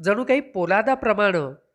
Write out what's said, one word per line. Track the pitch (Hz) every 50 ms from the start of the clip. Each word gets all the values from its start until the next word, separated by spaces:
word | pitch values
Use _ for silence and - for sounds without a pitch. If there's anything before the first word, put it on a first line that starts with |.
| 160
जणू | 190 208 233 254
काही | 277 254 285
पोलादाप्रमाणे, | 285 - - 185 175 170 190 214 220 269 262 262 - 226 202 202 208 196 180 165 143 131 143 - _ _